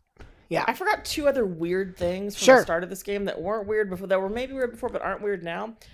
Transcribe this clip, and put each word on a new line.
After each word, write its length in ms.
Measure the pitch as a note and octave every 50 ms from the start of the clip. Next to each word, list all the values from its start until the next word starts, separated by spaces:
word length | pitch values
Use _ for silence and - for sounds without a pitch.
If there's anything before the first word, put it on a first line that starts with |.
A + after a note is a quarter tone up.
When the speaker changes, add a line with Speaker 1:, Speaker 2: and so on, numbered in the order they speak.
| _ _ _ - - - - _ _ -
Speaker 1:
yeah. 160 | E3+ - - -
Speaker 2:
I 40 | C4
forgot 300 | - F#4+ G#4+ G#4 - -
two 220 | - - D#4+ D4
other 180 | C#4 C4+ C4+ A3
weird 520 | F#3 F3 D#3+ E3+ E3+ F3+ F#3+ G3 F#3 F3+
things 400 | - F3+ F3 F3+ F#3+ G3+ G#3 G#3
from 80 | - -
Speaker 1:
Sure. 120 | B3+ C4 A#3+
Speaker 2:
the 40 |
start 220 | F3 - E3 E3+ F3+
of 60 | F3
this 120 | F#3+ F3+
game 220 | - G3+ G3+ G3+ G3+
that 180 | F3+ - -
weren't 240 | D#3+ F#3+ G#3+ A3+ G3
weird 240 | G3+ G#3+ G#3+ G#3 F#3+
before, 160 | F3+ F3+ G3
that 140 | F3+ F#3+ F#3
were 80 | F#3+ G3
maybe 240 | G#3+ A#3+ C4 C4
weird 180 | C4+ C4+ B3+ A#3
before 180 | - - B3+ A3+
but 140 | G#3+ -
aren't 180 | - F3 G3 -
weird 220 | G#3 G#3 G3+ F3+
now. 320 | E3+ E3+ E3+ F#3+ G#3 A3+ A3+ - - -